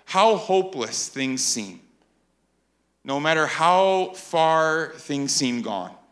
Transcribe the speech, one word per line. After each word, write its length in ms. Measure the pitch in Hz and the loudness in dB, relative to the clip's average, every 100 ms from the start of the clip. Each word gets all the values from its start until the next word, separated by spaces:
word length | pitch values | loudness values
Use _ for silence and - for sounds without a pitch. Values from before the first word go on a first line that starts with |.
how 320 | - 190 220 208 | -4 4 4 4
hopeless 720 | - 190 185 151 113 - - | 2 0 0 -4 -6 -6 -8
things 340 | 135 131 131 | -4 -4 -2
seem, 380 | - 120 101 87 _ _ _ _ _ _ _ _ _ _ _ _ | -2 -2 -6 -14 _ _ _ _ _ _ _ _ _ _ _ _
no 160 | - 139 | -6 -2
matter 280 | 156 160 147 | 0 0 0
how 680 | - 165 185 190 190 185 | 2 4 4 4 2 -2
far 760 | - - 165 160 160 160 156 143 - | -8 -4 0 2 4 2 0 -4 -10
things 360 | - 143 139 | -6 -4 -2
seem 300 | - 131 120 | 0 0 -2
gone, 320 | 113 98 90 98 _ | -4 -6 -8 -16 _